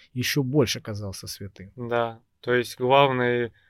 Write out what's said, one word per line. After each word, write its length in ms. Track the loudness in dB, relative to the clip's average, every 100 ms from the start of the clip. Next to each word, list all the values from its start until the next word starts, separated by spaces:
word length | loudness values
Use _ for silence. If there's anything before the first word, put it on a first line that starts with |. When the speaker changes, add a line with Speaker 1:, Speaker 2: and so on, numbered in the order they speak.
| _
Speaker 1:
еще 300 | -6 -2 -2
больше 380 | 0 2 2 0
казался 460 | -6 -8 -8 -10 -12
святым. 440 | -12 -14 -16 -20 -10
Speaker 2:
Да, 440 | -2 0 0 -4 _ _
то 120 | 0
есть 220 | 0 0 -2
главный 760 | 4 6 6 2 0 0 -2 -6 _